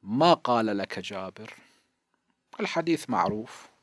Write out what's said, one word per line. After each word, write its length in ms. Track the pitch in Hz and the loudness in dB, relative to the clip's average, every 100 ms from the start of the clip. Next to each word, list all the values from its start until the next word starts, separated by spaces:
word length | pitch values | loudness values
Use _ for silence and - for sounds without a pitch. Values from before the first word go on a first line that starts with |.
"ما 300 | 98 117 165 | -4 4 6
قال 440 | 160 - 120 110 101 | 6 4 2 2 -2
لك 220 | 95 - | -4 -8
جابر؟" 540 | 92 98 95 92 107 - _ _ _ _ _ _ _ _ _ - | -8 -10 -10 -12 -18 -18 _ _ _ _ _ _ _ _ _ -6
الحديث 500 | 208 165 165 160 - | -4 -2 0 -2 0
معروف. 600 | 104 87 208 - - - _ | 0 0 -2 -8 -14 -20 _